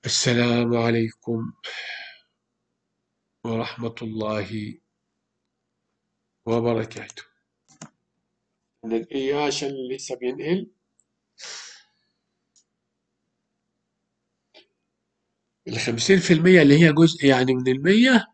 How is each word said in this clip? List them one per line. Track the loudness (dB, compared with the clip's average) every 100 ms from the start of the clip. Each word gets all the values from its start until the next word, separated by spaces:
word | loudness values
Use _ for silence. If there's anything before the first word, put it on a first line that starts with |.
والسلام | -4 -2 0 0 0 0 0 0
عليكم | 0 0 -2 -8 -8 -8 -8 -12 -16 -14 -14 -14 -16 -20 _ _ _ _ _ _ _ _ _ _ _ _
ورحمة | -8 -6 -6 -8 -10 -10
الله | -10 -6 -4 -4 -6 -10 -10 -14 _ _ _ _ _ _ _ _ _ _ _ _ _ _ _ _ -4
وبركاته. | -2 0 -2 -4 -12 -18 -20 -20 _ _ _ _ _ -20 _ _ _ _ _ _ _ _ _
ننقيه | -6 -6 -6 -6 -4 -2 -2
عشان | -4 -8 -8 -10
لسه | -10 -10 -8
بينقل. | -8 -6 -4 -4 -6 _ _ _ _ _ _ _ -20 -18 -20 -20 _ _ _ _ _ _ _ _ _ _ _ _ _ _ _ _ _ _ _ _ _ _ _ _ _ _ _ _ _ _ _ _ _ _ _ _ _ _ -12
الخمسين | -8 -4 -4 2 2
في | 4
المية | 4 6 8
اللي | 8 8
هي | 6
جزء | 6 4 4 2
يعني | 4 2
من | 0 0
المية | 0 2 4 4 4 0